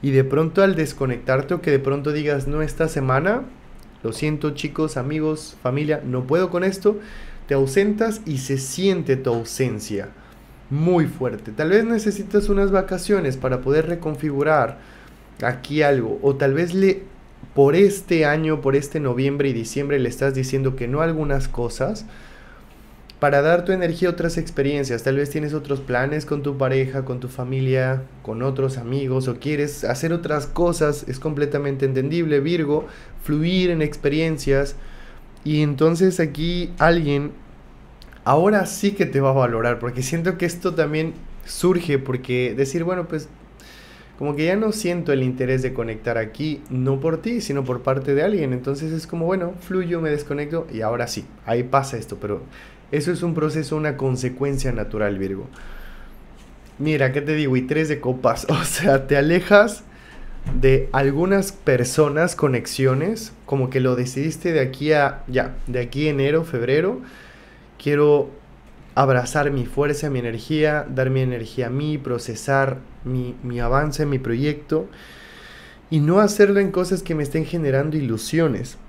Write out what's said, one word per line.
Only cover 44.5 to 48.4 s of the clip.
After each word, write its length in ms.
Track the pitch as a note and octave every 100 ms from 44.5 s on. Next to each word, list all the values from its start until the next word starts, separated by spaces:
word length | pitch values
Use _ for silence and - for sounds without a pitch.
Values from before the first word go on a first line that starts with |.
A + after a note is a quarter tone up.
| G3
no 160 | A3
siento 400 | G#3 F3 F3 D#3+
el 120 | C#3
interés 380 | B2+ B2+ B2+ C3
de 100 | B2+
conectar 440 | B2 A#2 A2 A#2+ A#2
aquí, 440 | G#2+ - D#3 C#3+ -
no 300 | B2+ B2+ C3+
por 220 | D#3 D#3+
ti, 200 | A3+ A#3+
sino 220 | - C#3
por 180 | B2+ B2
parte 340 | C3 C3+ C3+ C#3
de 80 |
alguien". 300 | F3+ G#3